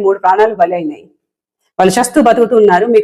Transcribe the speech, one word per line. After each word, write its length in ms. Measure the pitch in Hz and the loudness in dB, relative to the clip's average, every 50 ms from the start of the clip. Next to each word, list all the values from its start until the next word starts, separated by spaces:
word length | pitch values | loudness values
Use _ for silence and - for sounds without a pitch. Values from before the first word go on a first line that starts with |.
| 202 | -2
మూడు 140 | 190 196 196 185 | -2 -2 -2 -2
ప్రాణాలు 300 | 185 190 208 214 220 214 185 | -2 2 2 0 0 0 -2
బలైనాయి. 440 | 175 165 180 180 160 151 147 - - _ _ _ _ _ _ _ _ _ _ _ _ _ - - | -2 -2 -2 -8 -8 -10 -12 -14 -20 _ _ _ _ _ _ _ _ _ _ _ _ _ -4 -2
వాళ్ళు 140 | 185 190 - | 0 0 0
చస్తూ 240 | 247 247 247 - 302 226 | 0 -4 -2 0 0 2
బతుకుతూ 280 | 233 226 240 233 214 247 220 | 2 2 2 0 0 2 2
ఉన్నారు. 240 | 214 208 180 180 214 240 233 | 2 4 2 2 0 2 0
మీ 80 | 214 | 0